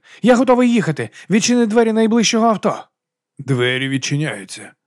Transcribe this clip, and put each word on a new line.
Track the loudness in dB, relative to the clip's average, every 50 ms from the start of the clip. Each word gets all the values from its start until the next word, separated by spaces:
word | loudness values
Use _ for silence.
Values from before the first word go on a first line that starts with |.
| _ -20 -14 -2 2
«Я | 2 4
готовий | 4 4 2 2 2 4 2 2
їхати! | 2 0 0 -4 -4 -6 -10 _ -18 -6 -2
Відчини | -2 0 0 2 2 2 2
двері | 2 2 2 2 2 2
найближчого | 0 0 2 2 2 2 2 0 0 2
авто!» | 0 0 0 -2 -4 -4 -4 -12 _ _ _ _ _ _ _ _ _ _ -16
«Двері | -6 -4 -2 0 0 0 0 -2 -4 -4
відчиняються», | -4 -4 -4 -4 -4 -4 -4 -6 -8 -10 -14 -16 -18 -18 -18 -20 _ _ _